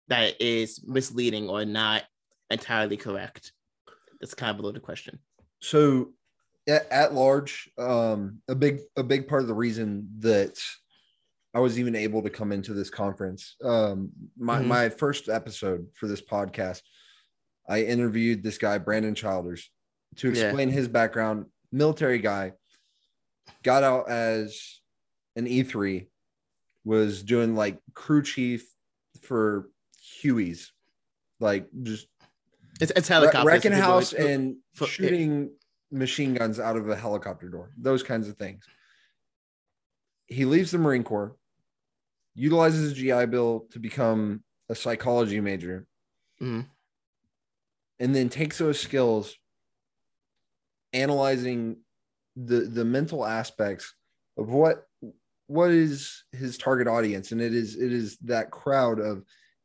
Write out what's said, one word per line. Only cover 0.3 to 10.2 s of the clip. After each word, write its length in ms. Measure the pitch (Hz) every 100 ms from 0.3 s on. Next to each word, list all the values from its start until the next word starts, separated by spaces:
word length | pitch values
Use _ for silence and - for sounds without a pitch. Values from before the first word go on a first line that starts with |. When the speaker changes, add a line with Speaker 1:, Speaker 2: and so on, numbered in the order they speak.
| -
Speaker 1:
is 420 | 117 117 110 - -
misleading 600 | 131 131 117 120 107 104
or 160 | 104
not 400 | 107 107 107 110 - _ _ _ -
entirely 460 | 113 - 117 104 104
correct? 560 | 113 98 95 - - _ _ _ _ _ _ -
That's 140 | -
kind 160 | - 117
of 80 | 104
a 80 | 101
loaded 160 | 110
question. 360 | - - - - _ _ _ _
Speaker 2:
So 540 | - 151 147 131 123 _ _ _ _ _ -
at, 240 | 151 -
at 240 | 135 147
large, 560 | 139 135 139 143 - - -
um, 640 | 123 120 113 107 101 110 -
a 60 |
big, 260 | 131 143 143 - -
a 60 |
big 260 | 127 139 135
part 140 | 143
of 60 | 120
the 60 |
reason 540 | 107 120 110 107 101 104
that 420 | 107